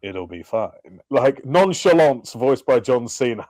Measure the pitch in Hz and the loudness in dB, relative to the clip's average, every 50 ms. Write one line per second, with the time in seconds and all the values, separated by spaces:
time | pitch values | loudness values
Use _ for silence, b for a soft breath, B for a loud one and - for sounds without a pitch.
0 | - 101 95 95 90 82 87 87 82 _ - 110 110 90 - - _ - 92 87 | -12 -12 -10 -10 -12 -12 -12 -16 -14 _ -6 -6 -6 -6 -10 -16 _ -20 -20 -20
1 | _ _ 135 135 120 135 135 - - 131 139 175 190 190 180 - - 190 175 170 | _ _ -2 0 2 2 0 -2 -8 -2 2 2 2 2 0 -2 2 2 4 6
2 | 160 147 135 120 - - - 117 120 131 139 123 - - 135 123 110 - 131 123 | 6 4 2 0 -6 -16 -10 -4 0 0 0 0 0 0 0 0 2 2 -2 0
3 | 117 117 - - 131 123 117 104 104 | 0 -4 -6 -4 -4 -4 -4 -6 -8